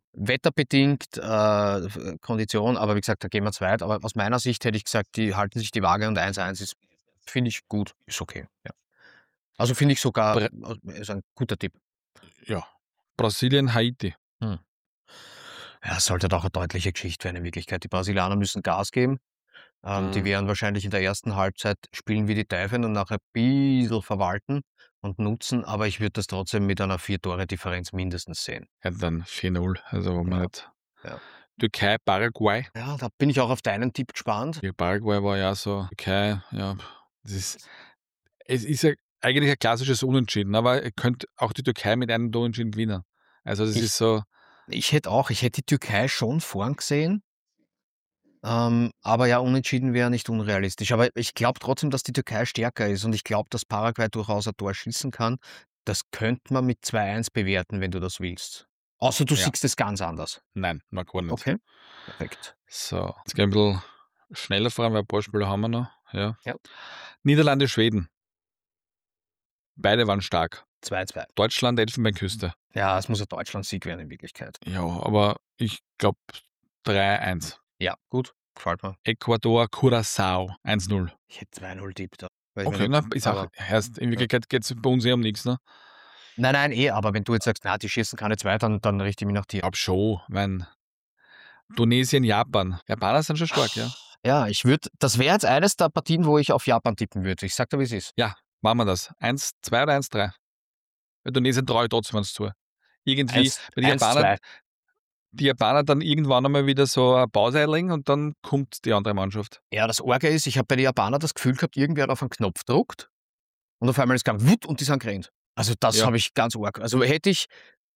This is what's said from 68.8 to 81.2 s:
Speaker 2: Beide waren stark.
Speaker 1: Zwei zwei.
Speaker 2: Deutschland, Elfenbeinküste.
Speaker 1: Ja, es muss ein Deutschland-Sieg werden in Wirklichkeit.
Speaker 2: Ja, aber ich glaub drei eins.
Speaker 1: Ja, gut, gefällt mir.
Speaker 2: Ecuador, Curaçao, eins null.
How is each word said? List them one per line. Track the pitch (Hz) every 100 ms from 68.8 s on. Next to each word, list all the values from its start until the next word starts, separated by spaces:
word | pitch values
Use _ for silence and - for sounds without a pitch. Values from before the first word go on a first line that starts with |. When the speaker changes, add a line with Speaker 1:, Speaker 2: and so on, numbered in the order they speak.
| _ _ _ _ _ _ _ _ _ -
Speaker 2:
Beide | 101 113 110
waren | 98
stark. | 92 87 85 - - _
Speaker 1:
Zwei | - 95 92
zwei. | - - -
Speaker 2:
Deutschland, | 110 - 123 120
Elfenbeinküste. | 110 127 110 101 95 110 87 - _
Speaker 1:
Ja, | - 98 95
es | 98
muss | 107
ein | 104
Deutschland-Sieg | 87 85 104 98 98 85
werden | 85
in | 76
Wirklichkeit. | 71 - - - - -
Speaker 2:
Ja, | 92
aber | 85 85 - 107 104 - _ -
ich | 117 - _ -
glaub | 101 - _ - _ _ _ _
drei | - 98 98 101
eins. | - 90 78 - _ -
Speaker 1:
Ja, | 90 - -
gut, | 127 127 _ _ -
gefällt | - 85
mir. | 98 95
Speaker 2:
Ecuador, | - 113 - 113 117 117 113
Curaçao, | - 131 120 104 - 95 92 92 98
eins | 110 107 95
null. | 101 87 -